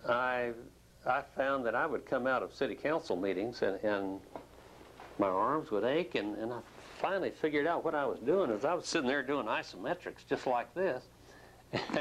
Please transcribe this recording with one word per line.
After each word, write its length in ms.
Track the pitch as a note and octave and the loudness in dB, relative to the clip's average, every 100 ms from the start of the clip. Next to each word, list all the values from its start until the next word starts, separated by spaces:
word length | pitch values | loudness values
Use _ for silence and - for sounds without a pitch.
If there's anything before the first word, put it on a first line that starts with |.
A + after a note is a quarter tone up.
| - | 0
I, 440 | A#2+ B2+ B2 A#2+ A#2 B2 - - - | 0 2 0 -2 -4 -14 -20 -20 -8
I 180 | B2+ C3 C#3 - | -2 -2 -2 -2
found 300 | C3+ C#3 A#2 | 0 2 2
that 80 | |
I 120 | A#2+ D#3 | 0 0
would 200 | A2+ - | -2 -2
come 220 | C3 C3 | 0 2
out 140 | B2 | 0
of 120 | F#2 | 0
city 220 | - B2+ F#2+ | -2 -2 0
council 400 | C#3 D#3+ - F2+ | 0 0 0 0
meetings 460 | G2 F2+ A#2 - | 0 0 -2 0
and, 200 | G#2 F#2+ | 0 0
and 380 | G#2+ G2+ F#2+ G2 - - - - - - - - - - | 0 0 0 -6 -10 -14 -14 -20 -20 -20 -20 -18 -12 0
my 80 | G2 | 2
arms 440 | F#2 A#2 D#3 C#3 | 4 4 2 0
would 120 | G#2 | 2
ache, 300 | A#2 D#3 F3+ | 2 2 0
and, 220 | A#2 G#2 G#2 | -2 -2 -4
and 160 | A2+ | -4
I 80 | A#2+ - - - - | -6 -10 -18 -16 -2
finally 300 | E3 F#3+ C3 | 0 2 -2
figured 360 | - D#3 D3 D#3 | 0 0 2 2
out 180 | D3 | 2
what 120 | D#3 D3+ | 0 0
I 80 | C3 | 0
was 140 | F2 | 0
doing 300 | A#2 F#3+ D3 | 2 4 4
is 140 | G#2 | 2
I 100 | C#3 | 2
was 120 | E3+ - | 0 0
sitting 220 | E3 B2+ | 0 2
there 140 | C#3+ | 2
doing 240 | C3 C#3+ A2 | 2 0 0
isometrics 800 | D3 - F2+ A#2+ F3 - - - | -2 -2 -6 -4 -4 -4 -10 -2
just 180 | C3 C#3 | -2 2
like 260 | A#2+ A2 | 0 0
this. 280 | E3+ F#3 B2+ - - - - - - - | 0 0 0 -6 -20 -20 -20 -20 -20 -6
<laughs> 100 | D3+ - D3+ | -4 -2 -2